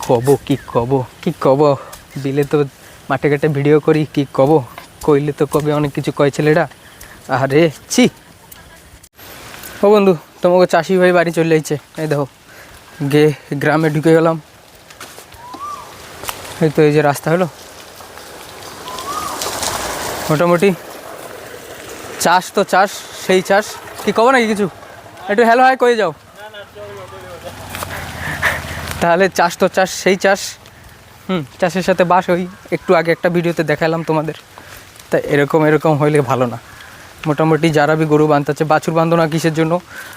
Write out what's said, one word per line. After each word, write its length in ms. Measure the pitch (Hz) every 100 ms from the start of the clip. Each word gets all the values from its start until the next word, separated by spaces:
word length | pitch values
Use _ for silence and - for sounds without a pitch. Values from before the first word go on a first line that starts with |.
| -
কব, 280 | 123 127 135 -
কি 100 | 135 -
কব, 380 | 127 120 139 123 -
কি 100 | 190 151
কব, 360 | 156 135 151 135 - - - 143
বিলে 280 | 135 139
তো 200 | 143 151 143 - - - -
মাঠে 200 | 135 151
ঘাটে 180 | 139 160
ভিডিও 320 | 143 143 151
করি, 260 | 151 156 151
কি 120 | - 135
কব, 300 | - 135 156 117 - - -
কইলে 300 | - 143 147
তো 140 | 139 143
কবে 260 | 151 147
অনেক 200 | 147 147
কিছু 180 | 156 147
কয় 180 | 143 143
ছেলেরা। 380 | - 151 160 143 - - - - - -
আরে 420 | 127 135 143 165 - -
ছি। 180 | - 240 - - - - - - - - - - _ - - - - - -
ও 80 | 202
বন্ধু, 260 | 208 196 165 - -
তোমাকে 240 | 180 180 180
চাষি 320 | 175 160 190
ভাই 140 | 180
বাড়ি 200 | 180 170
চলে 160 | 165 165
যাইছে, 300 | 160 147 147 - -
এই 80 | 156
দেখো 200 | 143 139 - - - - - - - 143
গে-, 200 | 147 151 143 -
গ্রামে 380 | 143 147 151 160
ঢুকে 240 | 151 165
গেলাম। 260 | 160 165 160 - - - - - - - - - - 960 1077 1077 1077 - - - - - - - -
এই 80 | 160
তো 120 | 143
এই 100 | 151
যে 100 | 147
রাস্তা 280 | 147 139 -
হলো, 180 | 170 170 - - - - - - - - - - - - - 1017 - 1077 1077 1077 - - - - - - - - - -
মোটামুটি 440 | 151 175 175 196 175 - - - - - - - - - - - - - -
চাষ 320 | 170 180 -
তো 100 | -
চাষ, 260 | 190 185 202 - - - -
সেই 160 | 190
চাষ। 220 | - 196 208 - - -
কি 80 | -
কব 180 | 202 233
নাকি 160 | 269 220
কিছু? 220 | 208 190 - - - - - -
একটু 160 | 208
হ্যালো 180 | 226 233
হাই 140 | 254 262
কয়ে 200 | 247 233
যাও। 160 | 185 143 - - 214 208 196 208 208 202 185 190 185 170 175 - - - - - - - - - - - - - - -
তাহলে 280 | 170 170 190
চাষ 280 | - 175 -
তো 120 | 185
চাষ, 220 | - 185
সেই 260 | - 180 190
চাষ। 240 | 196 196 - - - - - - - - -
হুম, 160 | 185 135 -
চাষের 220 | 180 180
সাথে 220 | 180 180
বাস, 240 | 175 180 180
ওই 180 | 180 180 196 -
একটু 220 | 170 -
আগে 180 | 175 165
একটা 160 | 165 185
ভিডিওতে 360 | 175 170 165
দেখালাম 380 | 156 147 165 165
তোমাদের। 320 | 160 156 156 156 - - - - - - -
তা 80 | 160
এরকম, 460 | - 143 143 165
এরকম 320 | 151 156 160 147
হইলে 220 | 151 151
ভালো 260 | 131 127 123
না। 120 | 117 - - - - - - 160
মোটামুটি 440 | 147 160 156 165
যারা 260 | 156 147 160
বি 80 |
গরু 220 | 160 151 151
বান্ধাচ্ছে, 380 | 143 143 143
বাছুর 300 | 156 156 -
বান্ধো 220 | 165 165 170
না 120 | 160
কিসের 260 | 160 165
জন্য? 260 | 156 160 175 - - -